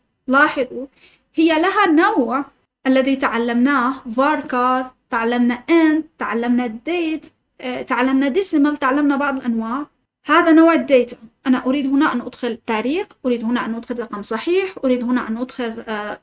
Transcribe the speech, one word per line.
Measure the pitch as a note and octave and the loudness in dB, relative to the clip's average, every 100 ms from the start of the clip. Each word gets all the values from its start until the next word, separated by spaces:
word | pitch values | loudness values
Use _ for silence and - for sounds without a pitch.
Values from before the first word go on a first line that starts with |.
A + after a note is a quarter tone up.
| _ _ - | _ _ 0
لاحظوا، | C4+ D4+ D4 B3+ F#3 C#4 _ _ _ _ | 2 2 0 -6 -8 -14 _ _ _ _
هي | - E4 D#4 | 0 2 4
لها | F4+ F#4+ F#4+ | 2 2 4
نوع | D4+ G4 A4 A3+ C4 C#4 _ _ _ C4 | 4 4 2 0 -2 -6 _ _ _ 0
الذي | C4 C4 C4+ | 2 2 0
تعلمناه، | C4 A3+ A#3+ A#3+ B3+ C#4 A#3+ C4+ B3+ A3+ | 0 -2 0 2 2 2 0 -4 -6 -2
varchar، | C#4+ D4 C#4 B3 B3 B3+ C4 - - | 0 0 -4 -2 0 0 -4 -14 -8
تعلمنا | A3+ A3+ A#3+ A#3+ A#3+ - | -4 -2 0 0 -2 2
int، | E4 D#4+ D#4 D#4 - | 4 4 2 -4 -8
تعلمنا | G#3 A3+ A#3+ A#3+ B3 A3+ D#4 | -6 -2 0 0 -2 -6 -6
date، | F4 D#4+ D#4 - _ _ - | -4 -2 -6 -10 _ _ -14
آه، | C4 B3 | -10 -8
تعلمنا | - A#3+ C4 C4 C#4 | -4 0 2 2 2
decimal، | D4+ F#4+ D#4 D4 C#4+ | 0 0 2 2 2
تعلمنا | C4+ C#4+ C#4+ C#4 | 0 2 2 2
بعض | C#4+ C4+ | 0 -2
الأنواع. | B3 A3+ A3+ C4 D4+ _ _ _ - | -2 -4 -4 -6 -8 _ _ _ 0
هذا | - E4+ | 2 6
نوع | D#4+ E4 | 6 6
الداتا. | D#4 A#3+ C4 A#3 - - _ C4+ | 4 4 2 2 -6 -18 _ -2
أنا | B3+ B3+ | 0 0
أريد | C#4+ C4+ | -2 0
هنا | C#4 D#4 | 2 0
أن | A#3+ | -2
أدخل | A#3 - A#3+ A3+ - | -8 -8 -6 -6 -6
تاريخ، | A3 A#3+ E4+ G4 _ C4 | -4 -2 -4 -6 _ -4
أريد | A#3+ | -2
هنا | A3+ A#3+ | -2 -4
أن | G#3+ | -4
أدخل | A3+ - A#3+ | -8 -8 -10
رقم | A3+ G3+ | -10 -8
صحيح، | G3+ A3 E4 F#4 F#4+ - | -6 -6 -2 -2 -2 -2
أريد | C4 B3 | -2 0
هنا | A#3+ B3 A3 | 0 -2 -4
أن | A3+ | -8
أدخل، | B3+ - A#3 A3+ A3+ | -8 -8 -8 -8 -10
آه، | G#3+ G#3 - | -8 -8 -12